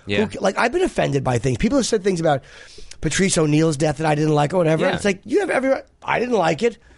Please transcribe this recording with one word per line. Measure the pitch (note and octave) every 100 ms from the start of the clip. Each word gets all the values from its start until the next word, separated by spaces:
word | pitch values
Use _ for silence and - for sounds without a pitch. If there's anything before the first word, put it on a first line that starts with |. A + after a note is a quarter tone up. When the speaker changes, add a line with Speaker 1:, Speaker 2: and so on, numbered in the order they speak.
| -
Speaker 1:
Yeah. | G2+
Speaker 2:
Who | G#3+
ca-, | -
like, | G3 G3+
I've | A#3
been | E4+
offended | F#4 - D3 C#3
by | B2+ B2
things. | C3+ A#2+
People | A3 C#4
have | G#3
said | A3
things | G3 E3+
about | E3 C#3 - - - - - -
Patrice | D#3+ - F#3+ F3
O'Neal's | D#3 D3+ D#3+ C#3+
death | D#3 D3
that | D#3
I |
didn't | D3+ D#3
like | D3 D3
or | F#3+
whatever. | D#3+ D#3+ F#3
Speaker 1:
Yeah. |
Speaker 2:
It's | -
like, | G3+ G3
you | G#3+ E4+
have | F#4
every | B3+ C4
right. | C4 - _
I | - D3+
didn't | B3 A3
like | E3 D3
it, | A#3 - -